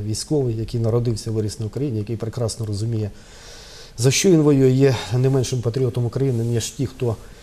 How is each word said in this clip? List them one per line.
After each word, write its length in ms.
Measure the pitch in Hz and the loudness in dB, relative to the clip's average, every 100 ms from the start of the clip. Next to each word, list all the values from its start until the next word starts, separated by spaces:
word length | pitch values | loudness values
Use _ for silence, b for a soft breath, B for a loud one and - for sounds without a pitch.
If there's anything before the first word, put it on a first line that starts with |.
| 104 | -2
військовий, 500 | 110 - 151 127 110 | -6 -2 0 0 -2
який 240 | 113 120 | -4 -2
народився, 500 | 113 120 120 107 - | 0 0 0 -4 -4
виріс 300 | 110 104 - | -4 -4 -4
на 60 | 110 | -8
Україні, 320 | 120 143 110 | -4 -4 -4
який 180 | 104 113 | -4 -6
прекрасно 500 | 113 104 113 - 107 | -6 -4 -4 -4 -6
розуміє, 440 | 98 113 113 104 B B B B B B B B - | -4 -2 -2 -4 B B B B B B B B 0
за 120 | 127 | 2
що 200 | - 196 | 4 4
він 100 | 165 | 6
воює, 300 | 147 139 131 | 6 6 6
є 260 | 131 139 123 B | 6 4 4 B
не 160 | 123 131 | 0 2
меншим 300 | 135 117 127 | 2 0 -2
патріотом 440 | 117 120 127 120 | -2 0 -2 0
України, 400 | 120 127 139 120 | -2 0 0 0
ніж 260 | 117 117 - | 0 -2 -4
ті, 160 | - 131 | -4 -6
хто 300 | - 123 110 B B | -2 -2 -2 B B